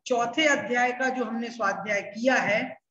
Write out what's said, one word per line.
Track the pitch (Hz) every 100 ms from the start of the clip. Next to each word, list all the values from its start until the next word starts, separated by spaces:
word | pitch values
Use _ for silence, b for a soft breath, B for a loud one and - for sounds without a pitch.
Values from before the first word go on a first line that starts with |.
| -
चौथे | 240 240 302 311
अध्याय | 277 208 247 247
का | 240 262
जो | 247
हमने | 226 226 233
स्वाध्याय | 226 202 185 208 202
किया | 190 214 247
है | 247 190 208 254 - _